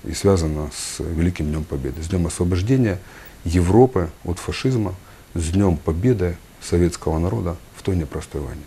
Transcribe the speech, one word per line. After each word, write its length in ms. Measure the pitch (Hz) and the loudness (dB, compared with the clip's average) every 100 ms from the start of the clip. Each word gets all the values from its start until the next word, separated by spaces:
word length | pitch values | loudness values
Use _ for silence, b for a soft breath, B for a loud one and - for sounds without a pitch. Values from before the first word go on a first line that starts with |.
и 100 | - | -8
связано 560 | 76 101 95 80 76 76 | 0 2 4 2 -2 -6
с 260 | - - - | -8 -10 -8
Великим 480 | 78 80 87 87 76 | -6 0 0 0 -4
Днём 160 | 78 | -4
Победы, 380 | 76 76 65 67 | -4 -6 -6 -8
с 60 | 80 | -4
Днём 200 | 92 82 | -2 -2
освобождения 720 | - 90 90 101 131 113 90 B B B B 85 | -2 0 0 2 2 2 -2 B B B B 0
Европы 640 | 87 87 104 127 95 85 - | 2 6 8 6 4 -4 -6
от 160 | - 85 | -8 -6
фашизма, 560 | - - 131 127 101 92 B B B 87 | -6 -4 0 0 -2 -6 B B B -6
с 160 | 80 | 0
Днём 260 | 90 98 82 | 4 4 2
Победы 600 | - 82 123 110 90 85 - - | 0 0 2 2 -2 -4 -14 -18
советского 580 | - 87 87 - - 80 | -2 2 2 0 -2 0
народа 360 | 87 113 87 85 - - | 0 -2 -4 -8 -14 -8
в 80 | |
той 120 | - 92 | -2 -2
непростой 460 | 76 80 - 76 | -2 -8 -8 -8
войне. 220 | 65 62 | -8 -10